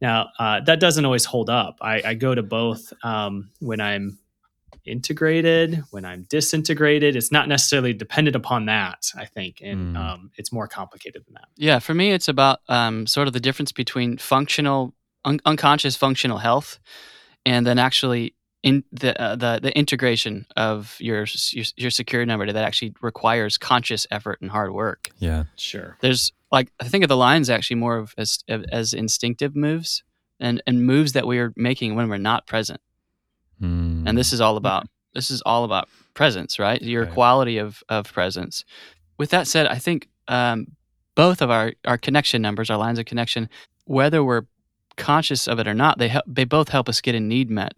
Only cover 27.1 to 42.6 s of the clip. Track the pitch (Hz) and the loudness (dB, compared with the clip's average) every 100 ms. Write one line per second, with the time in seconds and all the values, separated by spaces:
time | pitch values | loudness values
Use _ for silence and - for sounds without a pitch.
27.1 | 131 123 160 127 113 - 120 120 117 107 | 6 6 6 4 0 0 -2 -2 -2 -6
28.1 | - 107 - - 110 - 120 113 113 110 | -6 -4 -4 -4 -6 -4 -4 -2 -2 -2
29.1 | - 120 117 143 147 147 160 165 - - | -2 -2 -2 -4 0 0 -2 -4 -8 -8
30.1 | _ _ - 120 120 - 123 123 139 151 | _ _ -6 -2 -2 0 2 4 4 4
31.1 | 131 120 123 120 - 120 131 117 110 117 | 2 0 0 -2 -2 -2 0 -2 -2 -2
32.1 | 101 104 117 - 113 101 - _ _ _ | -2 0 -2 -2 -4 -4 -8 _ _ _
33.1 | _ _ _ _ - 90 87 85 82 85 | _ _ _ _ -6 -2 0 0 -2 0
34.1 | 113 123 123 110 107 101 95 - _ _ | 0 2 2 2 2 0 -2 -4 _ _
35.1 | - 127 127 - 117 117 95 - _ _ | -8 -6 -4 0 2 2 -2 -2 _ _
36.1 | - 147 95 78 - 101 123 117 117 113 | 2 2 2 -4 -2 0 0 -2 -4 -2
37.1 | 85 120 135 127 110 107 104 - 110 104 | 4 6 6 4 -2 -6 -10 -6 -4 -4
38.1 | - 90 92 - - - - - _ _ | -2 -2 -4 -8 -10 -14 -20 -20 _ _
39.1 | - 147 175 151 160 151 131 - 170 - | -8 0 0 2 2 2 0 -2 -2 -4
40.1 | _ - 123 120 113 - - _ _ _ | _ -4 0 0 -2 -6 -16 _ _ _
41.1 | - 170 180 127 113 113 - - 120 - | 4 6 6 2 2 0 -2 -2 -2 2
42.1 | 143 - 120 107 104 | 2 2 0 0 -2